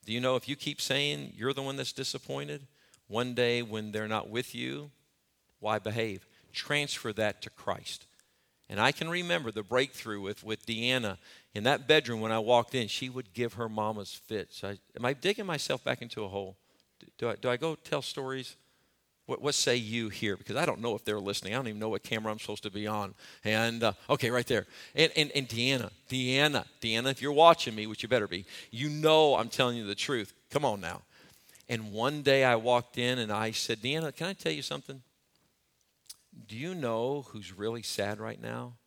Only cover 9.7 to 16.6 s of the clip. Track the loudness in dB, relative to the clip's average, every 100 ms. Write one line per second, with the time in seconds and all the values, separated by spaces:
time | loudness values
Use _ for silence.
9.7 | 2 2 -4 -8 -6 -6 -8 -6 -8 -4
10.7 | -2 2 2 0 -6 -14 -20 _ -2 2
11.7 | 2 6 4 4 -2 0 0 6 6 6
12.7 | -2 -2 -4 -6 -8 -10 -4 -4 -2 -4
13.7 | 0 -2 -2 -8 -12 -6 -6 -6 -8 -8
14.7 | -10 _ -4 -2 0 0 -2 -2 -4 -2
15.7 | -2 0 -2 -4 -8 -6 -4 -6 -12